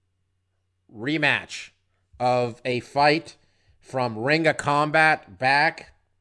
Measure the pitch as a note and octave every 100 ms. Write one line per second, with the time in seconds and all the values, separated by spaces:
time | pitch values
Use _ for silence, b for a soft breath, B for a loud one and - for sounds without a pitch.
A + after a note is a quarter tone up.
0 | _ _ _ _ _ _ _ _ _ A2
1 | B2 D3 C#3+ A#2 F2+ - - _ _ _
2 | _ - B2 B2 A#2+ A2+ C3 B2 - C#3
3 | D3 D#3 - - _ _ _ _ - C3
4 | B2 G#2+ B2+ D#3+ D#3+ - C#3+ D3 D3+ D#3
5 | D#3 D3+ - F#2+ C3 C#3+ D#3+ D#3 - _
6 | _ _